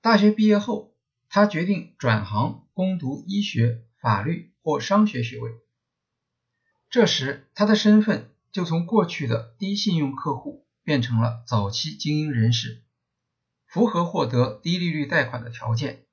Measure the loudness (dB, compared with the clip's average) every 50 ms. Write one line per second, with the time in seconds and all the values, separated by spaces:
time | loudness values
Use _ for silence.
0 | 4 4 4 6 6 4 4 6 4 4 4 4 2 -2 -6 -6 -8 _ _ _
1 | _ _ _ _ _ _ 2 2 2 4 2 -2 0 0 -2 -2 -4 -10 _ _
2 | 0 0 0 0 -2 -2 -2 -2 -2 -2 -4 -8 _ _ _ -2 -2 -2 -2 -4
3 | -4 -6 -8 -8 -8 -4 -4 -2 -2 -2 0 0 2 2 0 -4 -10 _ _ _
4 | -2 0 0 0 0 -4 -4 -6 -8 _ _ _ _ -2 -2 -2 0 2 4 4
5 | 4 2 2 -4 -6 -6 -8 -10 -10 -12 -12 -14 _ _ _ _ _ _ _ _
6 | _ _ _ _ _ _ _ _ _ _ _ _ _ _ _ _ _ _ 2 4
7 | 4 4 2 -2 -4 -4 -6 -8 _ _ _ -2 2 2 2 4 6 6 6 6
8 | 4 2 -2 -4 -6 -14 _ _ _ _ -6 -6 -4 -2 -2 -2 -2 2 2 2
9 | 2 2 -4 -6 -4 -2 -2 -4 -4 -10 _ _ -6 -4 -4 -2 -2 0 0 0
10 | 0 -2 -4 -6 -6 -6 -6 -6 -8 -14 -16 -16 _ _ _ _ _ -2 0 0
11 | 0 0 0 0 0 0 -2 -6 -6 -2 -2 -2 -2 -2 -4 -6 -8 -8 -10 -8
12 | -4 -2 -2 -2 -2 -2 0 2 2 2 2 0 -2 -6 -12 -14 _ _ _ _
13 | _ _ _ _ _ _ _ _ _ _ _ _ _ _ 0 0 0 2 2 -2
14 | -2 -2 -2 -4 -2 0 2 0 0 0 -2 -8 _ -4 -2 -2 -2 -2 -2 -4
15 | -4 0 0 0 0 0 -6 -10 -10 -12 -14 -8 -4 -2 -2 -2 -2 -6 -8 -12
16 | _ _